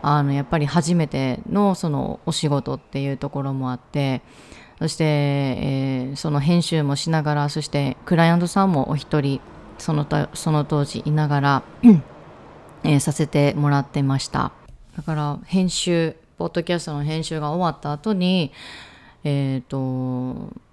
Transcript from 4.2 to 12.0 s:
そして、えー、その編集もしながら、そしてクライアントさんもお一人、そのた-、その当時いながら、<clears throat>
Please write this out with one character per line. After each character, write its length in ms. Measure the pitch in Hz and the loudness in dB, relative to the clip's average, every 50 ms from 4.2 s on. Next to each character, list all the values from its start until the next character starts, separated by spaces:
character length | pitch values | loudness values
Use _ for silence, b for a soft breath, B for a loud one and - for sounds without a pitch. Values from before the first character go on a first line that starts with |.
| B B B B B B B B B B B B | B B B B B B B B B B B B
そ 80 | - 156 | -6 -4
し 80 | - | -2
て、 80 | - 160 | 0 0
え 1040 | 151 151 147 143 143 139 139 139 135 123 - - 135 135 135 135 135 135 127 127 131 139 | 2 2 2 2 2 0 0 0 -2 -2 -2 -4 -2 -2 -2 -2 -2 -2 -4 -4 -6 -8
ー、 20 | |
そ 160 | - - 160 | -6 -4 -2
の 80 | 147 147 | 0 0
編 220 | 135 165 175 175 | 2 4 2 2
集 200 | 160 - 170 160 | 2 2 0 0
も 140 | 147 139 139 | 0 0 -2
し 120 | 135 - 160 | -2 -2 -2
な 120 | 160 156 | 0 0
が 120 | 147 151 147 | 0 0 0
ら、 140 | 147 143 143 | 0 0 -2
そ 100 | - 156 | -2 -6
し 80 | 147 - | -6 -4
て 280 | - 143 143 135 - - - | -2 -2 -2 -2 -4 -6 -2
ク 120 | - 180 | 0 4
ラ 100 | 165 165 | 4 6
イ 40 | 165 | 6
ア 40 | 170 | 6
ン 40 | 175 | 4
ト 80 | 175 175 | 2 2
さ 160 | - 196 196 | 2 2 4
ん 80 | 190 | 4
も 180 | 175 139 131 - | 4 2 0 0
お 60 | 143 | -2
一 240 | 139 - - - 151 | -4 -4 -2 0 0
人、 200 | 139 139 139 131 - - - - - - - - | 0 0 -2 -4 -6 -12 -20 -20 -20 -20 -16 -8
そ 140 | - - | -4 -2
の 120 | 156 147 143 | 0 0 0
た-、 240 | - - 151 - - - | 0 0 -2 -2 -4 -6
そ 160 | - - 170 | -6 -2 0
の 140 | 156 151 147 | 2 2 0
当 200 | - 156 147 143 | 0 0 0 0
時 200 | - - - - | -2 -4 -6 -4
い 60 | 151 | 0
な 160 | 151 151 151 143 | 0 0 2 2
が 120 | 147 139 | 0 2
ら、 220 | 139 143 139 135 - - - - | 2 2 2 0 -2 -6 0 8
<clears throat> 1000 | - 240 208 156 | 10 10 10 10